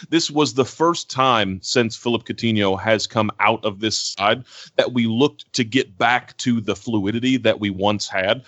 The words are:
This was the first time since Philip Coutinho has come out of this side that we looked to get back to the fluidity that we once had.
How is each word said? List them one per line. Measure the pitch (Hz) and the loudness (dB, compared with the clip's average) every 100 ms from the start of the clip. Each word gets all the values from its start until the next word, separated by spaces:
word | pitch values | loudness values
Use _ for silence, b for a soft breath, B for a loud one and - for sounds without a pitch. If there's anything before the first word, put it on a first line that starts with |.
| B | B
This | 165 165 | -2 0
was | 147 143 120 | 0 0 2
the | 127 | -2
first | - 165 170 - | 0 0 0 -4
time | 127 131 117 98 95 | 0 2 2 0 -4
since | - 127 113 - | -2 0 0 -2
Philip | 123 117 - | -2 -2 -4
Coutinho | - 117 107 98 95 | -4 0 2 0 0
has | 107 107 - | 0 0 0
come | 113 104 - | -2 -2 0
out | 104 113 | 0 0
of | 107 98 | -2 -4
this | 110 - | -4 -2
side | - - 101 123 - B B - | -6 -2 0 0 -4 B B -2
that | 123 | 0
we | 123 113 | 0 0
looked | 113 147 - - | 2 0 0 -8
to | - | -4
get | 113 127 - 92 | 0 0 -2 -2
back | 117 123 - - | 0 0 -4 -6
to | 131 117 | -2 0
the | 104 98 | 0 -4
fluidity | - 110 98 117 127 131 | -2 -2 -2 -2 0 2
that | 110 98 | 2 0
we | 104 | -2
once | 90 101 104 - | 0 0 0 -2
had. | 98 95 127 | -2 0 0